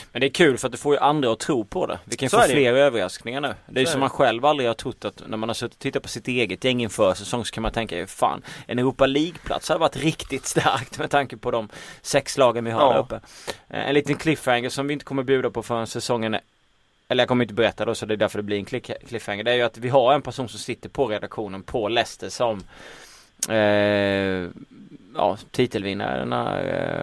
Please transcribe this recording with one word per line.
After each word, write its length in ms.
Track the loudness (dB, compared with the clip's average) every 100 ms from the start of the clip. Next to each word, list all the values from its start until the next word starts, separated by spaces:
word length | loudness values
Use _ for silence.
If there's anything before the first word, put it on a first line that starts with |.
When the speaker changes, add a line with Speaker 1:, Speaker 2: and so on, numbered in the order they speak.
| -8
Speaker 1:
Men 80 | -2
det 60 | 0
är 40 |
kul 280 | 4 4 4
för 100 | -2
att 40 |
du 60 | -4
får 160 | 0
ju 60 | 2
andra 320 | 4 2 2
att 60 | 0
tro 260 | 0 -2
på 220 | -2 -4 -4
det. 120 | -4
Vi 120 | -8 -4
kan 100 | 0
ju 40 |
Speaker 2:
Så 60 | 4
Speaker 1:
få 60 |
Speaker 2:
är 60 | 4
det. 60 |
Speaker 1:
fler 180 | 6 4
överraskningar 680 | 6 4 4 -2 -6 -10 -6
nu. 140 | -6 -8 -6
Det 120 | 0
är 20 |
ju 60 | 2
Speaker 2:
Så 40 |
är 20 |
Speaker 1:
som 60 | 2
Speaker 2:
det. 40 |
Speaker 1:
man 60 | 0
själv 340 | 2 2 4
aldrig 240 | 2 4 2
har 60 |
trott 300 | -2 -4 -6
att 180 | -8 -10 -10
när 80 | -6
man 120 | -4
har 60 |
suttit 200 | -4 -6
och 40 | -6
tittat 200 | -4 -4
på 60 | -6
sitt 200 | -10 -4
eget 360 | 0 0 0
gäng 180 | 0 0
inför 320 | 0 2 2
säsong 300 | 2 -2 -4
så 100 | -4
kan 80 | -4
man 100 | -4
tänka, 340 | -2 -4 -4 -6
"Fan, 360 | -2 -2 -2 -10 -16 -6
en 120 | -2
Europa 280 | 0 2 2
League-plats 600 | 2 -2 -4 -6 -6 -2
hade 100 | 0
varit 160 | 0 0
riktigt 500 | -2 -2 -6 -8 -4
starkt 520 | 0 0 0 -4 -8
med 120 | 0
tanke 260 | 0 0 -6
på 140 | -4
de 180 | -4 -4 -12 -18 -16
sex 360 | -2 0 0 4
lagen 260 | 4 4
vi 60 | 0
har 100 | 4
Speaker 2:
Ja. 120 | 6
Speaker 1:
där 60 | 6
uppe." 140 | 0 -6 -12 -18 -12 -12 -10
Eh, 200 | -6 0
en 60 |
liten 220 | 0 2 -2
cliffhanger 520 | 0 0 2 0 0
som 180 | -4 -4
vi 60 |
inte 120 | -6
kommer 180 | -6 -6
bjuda 280 | 0 2 2
på 120 | -4
förrän 240 | -4 -4 -4
säsongen 480 | -6 -2 -2 0
är, 60 | -4 -6 _ _ _ _ _ -4
eller 140 | 2
jag 60 | 2
kommer 160 | 2
inte 100 | 2
berätta 300 | 2 0 2
då, 100 | -4
så 120 | -2 -2
det 80 |
är 20 | 0
därför 220 | 0 -2
det 40 |
blir 160 | -4 -4
en 60 |
click-, 420 | -4 -8 -8 -12 -10
cliffhanger. 360 | -10 -6 -4
Det 60 | 0
är 60 | 2
ju 60 |
att 160 | 2 -2
vi 100 | 2
har 260 | 4 6
en 80 | 4
person 260 | 2 -8 -8
som 100 | -8
sitter 300 | -10 -10 -8
på 180 | -2 0
redaktionen 540 | 0 -4 -8 -8 -8
på 260 | -6 -2 0
Leicester 400 | 0 -2 -4 -10
som, 340 | -2 -2 -2 -8 -18 -20 -20 -20 -20 -20 -8 -2
eh, 1000 | 2 4 4 4 4 2 2 0 -2 -6 -10 -20 -20 -20 -20 -14
ja, 220 | -2 0 0 -6
titelvinnare 720 | 0 0 0 -4 -4 -4 -4
när, 400 | -2 -4 -2 -4 -2 -2 -4 -4